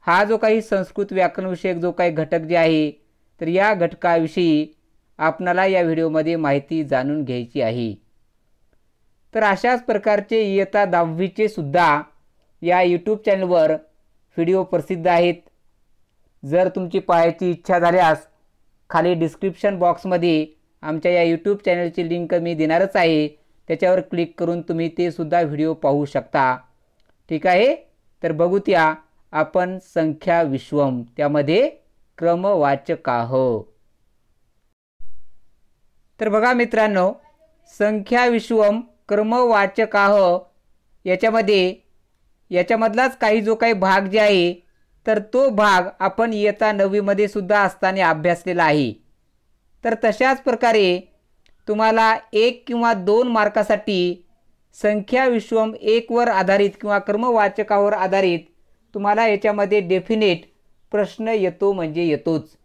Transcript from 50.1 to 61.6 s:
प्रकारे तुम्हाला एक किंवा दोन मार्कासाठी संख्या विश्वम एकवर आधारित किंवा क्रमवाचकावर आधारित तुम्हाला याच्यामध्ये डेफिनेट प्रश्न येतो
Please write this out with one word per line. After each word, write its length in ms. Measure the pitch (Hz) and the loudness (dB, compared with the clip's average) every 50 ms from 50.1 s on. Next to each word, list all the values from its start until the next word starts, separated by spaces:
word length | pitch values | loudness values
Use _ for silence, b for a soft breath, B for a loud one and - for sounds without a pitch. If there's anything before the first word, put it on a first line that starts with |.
| 208 - 262 262 269 262 | 0 2 0 0 0 0
प्रकारे 580 | - 277 233 220 - 233 226 214 202 185 175 180 185 _ _ _ _ _ _ _ _ _ _ _ _ - | -2 -4 -2 0 0 2 2 4 2 2 0 -2 -6 _ _ _ _ _ _ _ _ _ _ _ _ -6
तुम्हाला 480 | 214 214 220 220 220 226 226 220 220 226 - _ - | -4 0 0 2 2 4 2 2 2 0 -4 _ 0
एक 300 | 208 220 247 240 240 _ - | 0 0 0 0 -4 _ -8
किंवा 260 | 240 233 233 233 226 | -4 -2 0 0 0
दोन 340 | 202 180 190 208 226 254 247 | 0 0 0 2 2 2 2
मार्कासाठी 960 | 233 220 208 208 208 226 208 - 220 202 208 - 202 185 175 175 175 175 _ _ _ _ _ _ _ _ _ _ _ - | 2 0 0 0 0 -2 0 0 -2 -2 -2 -4 -2 0 0 -2 -2 -6 _ _ _ _ _ _ _ _ _ _ _ -4
संख्या 500 | - 208 208 208 202 - 247 247 269 254 | -2 -2 -2 -2 -4 -2 -2 0 2 2
विश्वम 460 | 240 226 208 - 226 220 220 220 220 - | 0 -2 -2 -2 0 0 0 0 -4 -6
एकवर 460 | - 214 220 233 233 - 226 240 240 240 | -2 0 0 0 0 0 0 0 0 2
आधारित 440 | 214 190 185 185 196 202 202 202 196 - | 2 0 2 2 2 2 2 0 0 -4
किंवा 180 | - 208 202 202 | -4 -2 -2 -2
क्रमवाचकावर 920 | 196 - 202 208 233 254 240 220 208 196 196 - 214 - 208 202 202 202 208 | 0 -2 -4 -2 0 0 2 2 2 2 0 -4 -4 0 2 2 2 2 0
आधारित 460 | 208 185 190 185 196 196 185 175 170 170 _ _ _ _ _ _ _ _ _ _ | 0 -2 0 0 2 2 2 0 -2 -6 _ _ _ _ _ _ _ _ _ _
तुम्हाला 320 | 202 202 208 208 214 226 226 | -6 -2 0 0 2 2 2
याच्यामध्ये 520 | 208 202 208 214 208 208 202 190 202 214 | 0 0 0 -2 0 0 0 0 0 0
डेफिनेट 640 | 196 170 185 185 180 - 220 220 214 202 180 170 - _ _ _ _ _ _ _ _ _ | 0 0 -2 -2 0 -2 -2 0 2 0 0 0 -6 _ _ _ _ _ _ _ _ _
प्रश्न 360 | - 208 202 190 - - 220 220 | -2 -2 -2 -2 -4 -8 -4 -2
येतो 440 | 226 220 190 180 170 - | -2 0 -2 -2 -2 -2